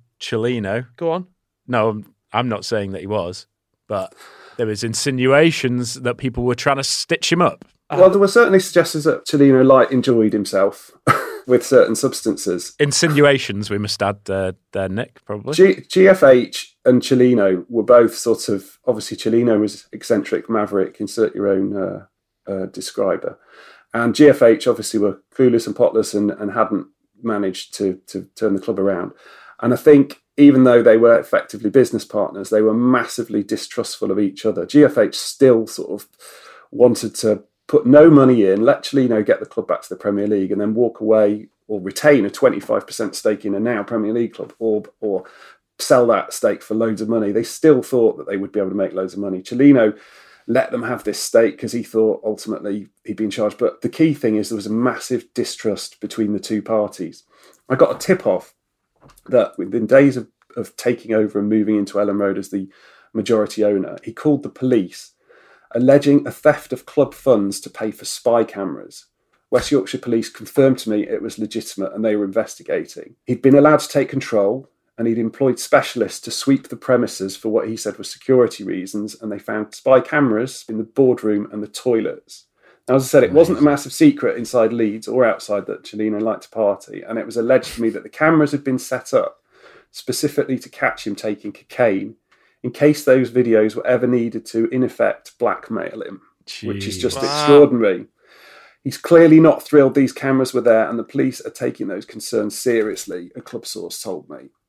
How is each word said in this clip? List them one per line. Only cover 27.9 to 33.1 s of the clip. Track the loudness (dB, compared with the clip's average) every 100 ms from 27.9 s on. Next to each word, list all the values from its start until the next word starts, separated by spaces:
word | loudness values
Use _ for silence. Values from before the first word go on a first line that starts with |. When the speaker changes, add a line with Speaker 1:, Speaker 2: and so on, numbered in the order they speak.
| -6 _
Speaker 3:
to | -14 -14 -6
turn | -4
the | -4
club | -4 -4
around. | -2 -4 -8 -14 _ -20 -20 -6
And | -2
I | 2
think | 6 6 4 -4 _ 4
even | 6 6
though | 6 6
they | 6 6
were | 6 4
effectively | 2 -4 -4 -8 0
business | 2 2 0
partners, | -6 -6 -6 -8 -2
they | 0
were | 2
massively | 2 0 0 -2